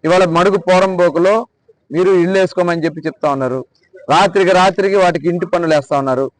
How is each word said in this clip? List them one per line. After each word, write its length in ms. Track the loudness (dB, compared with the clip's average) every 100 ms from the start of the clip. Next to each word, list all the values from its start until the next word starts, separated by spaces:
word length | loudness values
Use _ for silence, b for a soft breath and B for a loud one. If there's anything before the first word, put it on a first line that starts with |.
ఇవాళ 220 | 2 2 2
మడుగు 320 | 0 0 0
పోరంబోకులో 880 | 0 2 2 0 0 2 0 0 -4 _ _ _ _
మీరు 200 | -2 2
ఇల్లు 280 | 2 2 0
వేసుకోమని 460 | 0 -2 -2 -2 -4
చెప్పి 160 | -4 -10
చెప్తా 260 | -4 -4
ఉన్నారు, 340 | -2 -4 -6 -10 _ _ -20 -2
రాత్రికి 420 | 0 2 2 2
రాత్రికి 440 | 4 2 0 0 2
వాటికి 340 | 0 0 -4
ఇంటి 160 | -4 -4
పన్నులు 300 | -2 0 0
వేస్తా 220 | 0 -4
ఉన్నారు 340 | -2 -2 -4 _